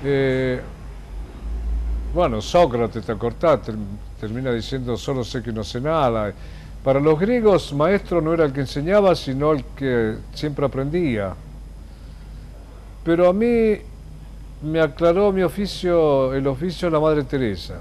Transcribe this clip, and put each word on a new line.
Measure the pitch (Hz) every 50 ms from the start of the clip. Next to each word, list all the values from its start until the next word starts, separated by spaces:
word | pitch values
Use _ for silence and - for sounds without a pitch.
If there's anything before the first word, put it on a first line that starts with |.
| -
Eh, | 139 143 135 135 135 127 131 131 127 127 123 - - - - - - - - - - - - - - - - - - - - - - - - - - - - - - -
bueno, | 165 180 151 113 107
Sócrates, | 101 - - 175 175 147 120 120 117 107 - 117 -
te | -
acordás, | 113 95 107 117 117 - - 170 147 123
ter-, | - - 110 110 107 101 101 104 - - - -
termina | - 107 110 123 131 131
diciendo, | 120 117 107 - 135 135 127 120 120 104
"Solo | - - 139 131 120
sé | - - 131 107
que | 117
no | 110 110 104
sé | - - 123
nada". | 127 151 160 160 143 123 117 110 107 101 95 - - - - - - - - - -
Para | 135 131 139
los | 143 156 156 147
griegos, | 185 214 247 247 220 214 196 160 - - 147
maestro | 143 151 170 202 196 - - 180 170
no | 156 156 165
era | 165 160
el | 147 135
que | 143
enseñaba, | 139 120 - 147 139 165 196 208 202 190 170
sino | 143 - - 131 135 147 151 156
el | 143 123 - -
que | - 139 135 127 120 113 110 107 104 - - -
siempre | - - 151 147 143 143
aprendía. | 135 - 131 135 143 156 180 180 143 120 107 101 95 90 - - - - - - - - - - - - - - - - - - - - - - - - - - - - - - - - - -
Pero | 165 170 170 180 180
a | 185
mí | 202 226 240 240 233 226 220 208 - - - - - - - - - - - - - - - - - -
me | 151 156 165
aclaró | 160 151 131 - 165 170 170 185 208 208
mi | 196 190 185
oficio, | 165 - 196 208 185 - - - 180 175 170 160 151 139 135 131 131 131
el | 135 139 139
oficio | 135 123 160 185 165 - - 175
de |
la | 160 151
Madre | 151 156 156 151 143
Teresa. | 123 - 139 127 110 98 87 - - 92 87